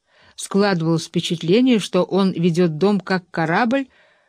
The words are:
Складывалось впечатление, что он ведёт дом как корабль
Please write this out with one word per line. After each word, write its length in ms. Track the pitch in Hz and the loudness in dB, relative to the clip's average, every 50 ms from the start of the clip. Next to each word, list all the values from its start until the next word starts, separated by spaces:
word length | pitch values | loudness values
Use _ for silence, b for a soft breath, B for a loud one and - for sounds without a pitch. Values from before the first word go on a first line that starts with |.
| b b b b b b b | b b b b b b b
Складывалось 720 | - - - - 196 202 202 196 170 160 160 165 160 - | -16 -14 -4 0 0 2 2 0 0 0 0 0 -2 -2
впечатление, 720 | - - 175 - - 175 160 - 160 185 233 254 262 240 214 | -4 -6 -6 -4 -4 -6 -6 -2 0 2 2 4 4 2 0
что 260 | - - - 180 180 | 0 0 0 0 0
он 280 | - - 190 196 190 | 0 0 0 0 0
ведёт 480 | - - 170 180 160 170 180 170 151 151 | 0 0 0 0 2 2 0 0 0 0
дом 200 | 185 202 214 190 | 0 0 0 0
как 300 | - - 190 180 - _ | -2 -2 -4 -4 -4 _
корабль 580 | - 175 160 156 170 196 247 226 262 277 269 b b b b b b b b | -6 -4 -2 0 0 0 0 0 0 -2 -4 b b b b b b b b